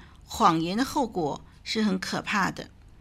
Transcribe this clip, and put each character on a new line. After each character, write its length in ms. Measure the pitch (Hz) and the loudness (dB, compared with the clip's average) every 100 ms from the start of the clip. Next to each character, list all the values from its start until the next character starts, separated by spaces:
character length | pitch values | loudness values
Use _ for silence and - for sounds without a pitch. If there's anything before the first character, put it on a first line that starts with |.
| - - | -16 -20
谎 380 | - - 208 165 | -10 4 4 4
言 160 | 165 208 | 2 0
的 80 | 254 | 0
后 200 | 302 226 | 0 -2
果 380 | 185 147 - - - - | 0 -2 -4 -10 -16 -6
是 180 | 220 | 0
很 160 | 214 185 | 2 0
可 220 | - 175 | -2 -4
怕 280 | - 214 185 | -2 0 0
的。 200 | - - - - - | -2 -12 -18 -20 -20